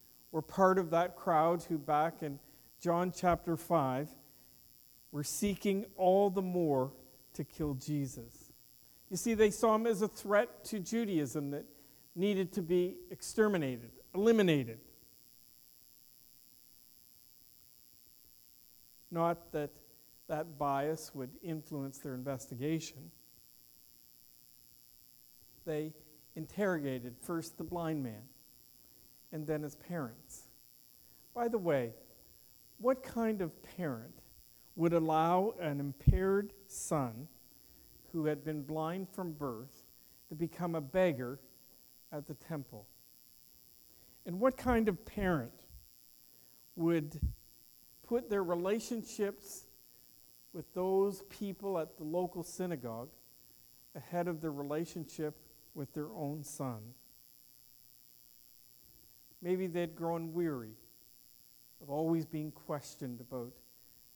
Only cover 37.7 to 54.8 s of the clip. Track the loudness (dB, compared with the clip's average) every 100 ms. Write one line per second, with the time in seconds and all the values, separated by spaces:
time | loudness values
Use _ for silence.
37.7 | -20 -20 -20 -8 -2 0 -2 -4 -6 -4
38.7 | -4 -4 -4 -8 -8 -8 -6 -6 -6 -12
39.7 | -18 -20 -20 -20 -20 -14 -6 -6 -4 -4
40.7 | -4 -2 2 2 2 -4 -8 -14 -20 -20
41.7 | -20 -20 _ -12 -12 -10 -12 -8 -8 -8
42.7 | -16 -18 _ _ _ _ -20 -20 -20 -20
43.7 | -20 -20 -20 -20 -16 -8 2 2 2 4
44.7 | 4 4 0 -6 0 2 2 0 -10 -20
45.7 | -20 -20 -20 -20 -20 -20 -20 -20 -20 -16
46.7 | 0 2 2 0 -2 -2 -4 -18 -20 -20
47.7 | -20 -20 -18 -2 -2 0 0 2 0 2
48.7 | 0 -2 -6 -6 -2 -4 -4 -14 -16 -18
49.7 | -20 -20 -20 -20 -20 -20 -20 -14 -12 -8
50.7 | -2 2 4 4 0 -12 -8 -8 -6 -4
51.7 | -2 -4 -8 -4 -2 -2 -6 -10 -6 -6
52.7 | -4 -6 -8 -10 -16 -20 -20 -20 -20 -20
53.7 | -20 -18 -16 -6 -2 -2 -2 -4 -4 -4
54.7 | -4